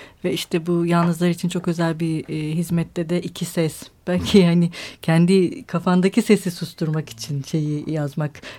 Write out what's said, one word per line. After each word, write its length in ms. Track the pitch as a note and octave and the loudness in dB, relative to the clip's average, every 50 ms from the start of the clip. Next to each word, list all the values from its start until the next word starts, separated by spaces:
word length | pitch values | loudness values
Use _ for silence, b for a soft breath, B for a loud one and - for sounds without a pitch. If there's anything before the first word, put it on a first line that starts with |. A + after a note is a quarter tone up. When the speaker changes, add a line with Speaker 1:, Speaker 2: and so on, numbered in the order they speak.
| B B B B - | B B B B -4
Speaker 1:
Ve 100 | F3+ E3+ | -4 -4
işte 340 | E3 - - - E3+ D#3+ | -4 -4 -4 -4 -4 -2
bu 180 | F3 F3 E3+ E3+ | 0 0 0 2
yalnızlar 440 | E3+ E3+ E3+ E3+ E3+ E3 D#3+ F3 F3 | 2 2 2 2 2 0 2 0 0
için 200 | E3+ F3 - F3 | 0 0 -4 -4
çok 180 | - F3 F3 | -4 -2 -4
özel 320 | F3 E3 E3 E3 E3 E3 D#3 | -4 -2 0 -2 -2 -2 -2
bir, 300 | E3+ E3 D#3+ D#3 - - | -2 -2 -2 -4 -4 -6
e, 260 | D#3 D#3 D3+ D3+ D#3+ | -6 -6 -4 -4 -2
hizmette 540 | F3 E3+ F3 F3 E3+ E3 - - F#3 E3+ D#3+ | -4 -2 -2 0 -2 -2 -2 -4 -6 -4 -2
de 120 | F3+ F3+ | -2 -4
iki 240 | F3 F3+ - - F3+ | -4 -6 -8 -8 -8
ses. 380 | - - F3+ E3 D#3 - - - - _ _ - | -6 -2 -2 -2 -2 -2 -6 -16 -20 _ _ -6
Belki 320 | - F3+ F3+ - - - G3+ | -2 -2 -2 0 4 6 6
Speaker 2:
Hı. 40 | F3+ | 6
Speaker 1:
yani 280 | E3+ E3+ F3 E3+ E3 B B B B B B | 8 6 4 2 2 B B B B B B
kendi 600 | - - D#3+ E3 F3 F3 F#3+ F#3+ F3+ E3+ F3 - - | 0 2 4 4 6 6 6 4 4 2 0 -6 -12
kafandaki 580 | - - E3+ F3 F#3 F3+ F3+ F3+ G3 - A#3+ | -6 -4 -2 0 2 4 4 4 4 2 2
sesi 300 | G#3+ - G#3+ G3 - F#3 | 4 4 4 4 2 -4
susturmak 580 | F3 - E3 - - - E3+ D#3 D#3 D#3 D3+ - | -6 -6 -8 -10 -6 -4 -4 -2 -2 -4 -4 -6
için 340 | - - - - D3 C#3 C3+ | -12 -12 -8 -6 -6 -6 -6
şeyi 480 | - - D#3+ D3+ D3+ D3+ D3 D3+ - | -4 -4 -2 -2 -2 -4 -4 -4 -4
yazmak. 400 | D#3 D#3 D3 C#3 C#3+ D#3+ D3+ C#3+ - - B B B | -4 -2 -4 -4 -4 -4 -6 -6 -6 -10 B B B